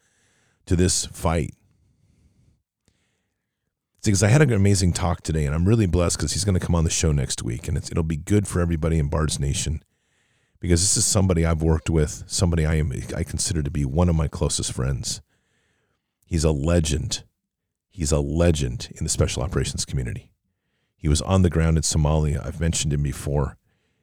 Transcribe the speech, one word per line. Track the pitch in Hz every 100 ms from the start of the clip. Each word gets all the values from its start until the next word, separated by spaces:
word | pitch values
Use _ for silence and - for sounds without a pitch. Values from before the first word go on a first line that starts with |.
| _ _ _ _ _ _ -
to |
this | 87 90 - -
fight. | - 85 82 - - _ _ _ _ _ _ _ _ _ _ _ _ _ _ _ _ _ _ _ _ _ _ _ _
It's | 110
because | 95
I | 104
had | 143
an | 143
amazing | 104 98 95 92
talk | - 87 82
today, | - 80 71
and |
I'm | 78 90
really | 117 95
blessed | 87 85 -
'cause | 78
he's | 80
gonna | 101 92
come | -
on | 85
the | 80
show | - 82
next | 71 - -
week, | 58 58 -
and | 80
it's, | -
it'll | 85
be | 80 78
good | 87 104 98
for | 90
everybody | 85 82 82 80
in | 71
Bards | 78 76 -
Nation, | 69 - 67 80 - _ _ _ _ _ _ _
because | 87 85
this | 95 -
is |
somebody | - 101 95 82 82
I've | 80
worked | 80 80 -
with, | 80 73 - -
somebody | - 90 82 78
I |
am, | 80 76 - -
I | -
consider | 85 - - 82
to | 69
be | 76
one | 69 73 90
of | 80
my | 73
closest | - 73 - -
friends. | - 65 65 - - - _ _ _ _ _ _ _ _ _
He's | _ 85
a | 80
legend. | 76 76 87 78 69 65 - - _ _ _ _ _ _
He's | - 76
a | 78
legend | 71 78 87 73 65 60 -
in | -
the | 78
special | - 69 -
operations | 62 69 64 -
community. | - 67 60 - - _ _ _ _ _ _ _
He | 78
was | 73
on | - 95
the | 92
ground | 80 82 80
in |
Somalia. | - 80 76 78 76 73
I've | - -
mentioned | 82 - 76
him | 73
before. | 71 65 73 71 69 - _ _ _ _